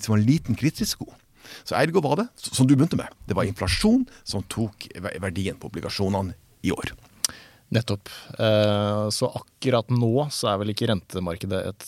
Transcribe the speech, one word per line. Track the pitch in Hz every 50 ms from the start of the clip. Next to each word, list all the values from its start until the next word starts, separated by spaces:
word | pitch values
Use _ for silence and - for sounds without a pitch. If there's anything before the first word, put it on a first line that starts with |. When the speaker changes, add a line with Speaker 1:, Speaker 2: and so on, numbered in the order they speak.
Speaker 1:
som | - - 110
har | 107 104
liten | 113 139 165 - - 117
kredittrisiko. | 95 - 143 - - - - - - - - - - _ _ _ _ - - - -
Så | - - - 90
ergo | 135 160 165 190
var | 160 139 139 160
det, | 220 247 _ -
s-, | - - -
som | - 131 131
du | 143
begynte | 131 143 170 - -
med, | 73 - - - - -
det | 95
var | 95 90
inflasjon | 82 104 - 104 90 - - - 214 226 254 254 - - -
som | - - - 101 95 -
tok | - - 113 107 - - - - -
ver-, | - 90 95 - -
verdien | 90 95 85 87 95 95 78 -
på | - 73
obligasjonene | - 82 - - - - 101 95 98 95 98 92 82 - _ _ _ _ -
i | -
år. | - - - - - - - - _ - - - - - - - - _ _ -
Speaker 2:
Nettopp. | - 110 113 - 101 101 - - - - - - -
Eh, | - 113 110 107 107 107 104 104 104 104 104 104 104 107 107
så | 107 - - 120
akkurat | - - - _ _ _ - 131 123 117 110 -
nå | 123 120 120 113 113 131 147 147
så | - - - 117
er | 101 98
vel | 104 104
ikke | 104 - 120 117
rentemarkedet | 113 92 - - - 92 90 87 82 85 - 101 98 95 92
et, | 95 104 - -